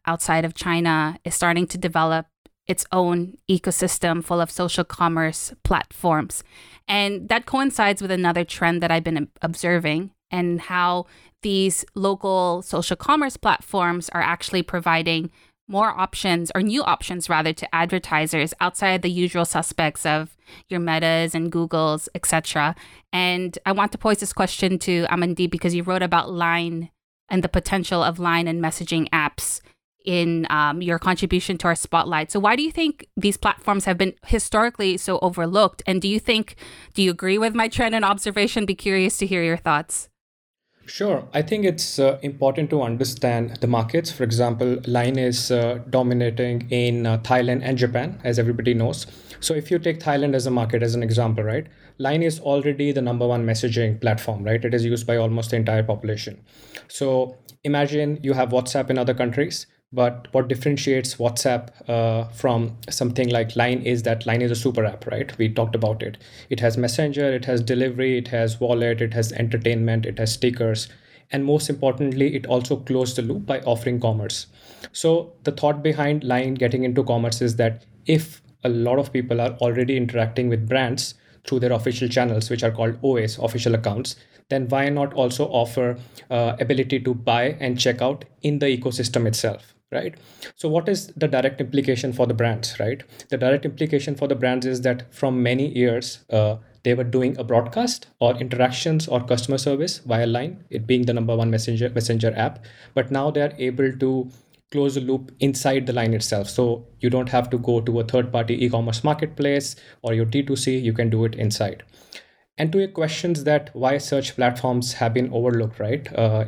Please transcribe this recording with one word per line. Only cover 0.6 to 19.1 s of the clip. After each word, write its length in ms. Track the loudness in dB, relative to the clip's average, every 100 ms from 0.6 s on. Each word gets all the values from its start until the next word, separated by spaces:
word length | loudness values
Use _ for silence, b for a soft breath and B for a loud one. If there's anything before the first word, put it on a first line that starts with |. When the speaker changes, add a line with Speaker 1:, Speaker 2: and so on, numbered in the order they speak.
| -2 0 2 2 0 -4 -6
Speaker 1:
is 100 | 0
starting 320 | 2 2 0
to 100 | -2
develop 500 | -2 0 2 0 -4 _ _ _ -6
its 200 | -4 -2
own 460 | 2 2 2 -2 -8 0
ecosystem 760 | 0 0 -2 -2 0 0 -2
full 160 | -2 0
of 100 | 0
social 340 | -2 -4 -2
commerce 680 | -4 0 0 2 -2 -2 -8 -4
platforms. 800 | 0 0 -2 -4 0 0 0 -8 -12 B B B B
And 420 | 0 0 -2 -2
that 160 | -2 0
coincides 560 | 0 0 2 2 2
with 100 | 0
another 320 | 0 2 2
trend 380 | -2 0 0 2
that 100 | 2
I've 120 | 0
been 140 | 0 -2
ob-, 120 | -4 -6
observing 680 | -6 -4 0 2 2 -2 -4 _ -8
and 300 | -2 0 -2
how 440 | -2 0 2 0 -4 b b b
these 440 | -2 2 2 0 -6
local 680 | -2 -2 0 0 2 2 -2
social 320 | -4 -4 -2 -4
commerce 420 | 2 2 2 -2
platforms 720 | 0 0 0 0 0 0 -4
are 120 | -2
actually 420 | -2 -2 -2 -4
providing 680 | -2 -2 0 0 2 -2 -4 b b b -6
more 220 | 0 0
options, 600 | 0 -4 -4 0 0 0
or 80 | 0
new 220 | 0 0
options 460 | 0 -2 -2 -8 0
rather, 240 | 0 0
to 220 | -2 -2 0
advertisers 800 | 0 -2 0 0 0 0 -2 0
outside 420 | -2 0 0 0
the 100 | 0